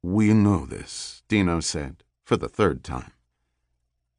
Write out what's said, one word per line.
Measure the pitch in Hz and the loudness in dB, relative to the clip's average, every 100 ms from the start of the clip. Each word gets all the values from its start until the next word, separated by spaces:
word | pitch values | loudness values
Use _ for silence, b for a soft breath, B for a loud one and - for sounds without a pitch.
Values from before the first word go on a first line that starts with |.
"We | 87 101 104 | 0 2 4
know | 110 101 95 67 | 6 4 2 -2
this," | 52 - - - - _ | -12 -14 -14 -14 -16 _
Dino | 107 92 82 | 0 2 0
said, | 78 82 69 67 _ _ | -4 -6 -10 -14 _ _
for | _ 120 | _ -4
the | - | -4
third | - 101 65 | 0 0 0
time. | - 64 - _ _ _ _ _ _ _ _ _ _ | -8 -12 -12 _ _ _ _ _ _ _ _ _ _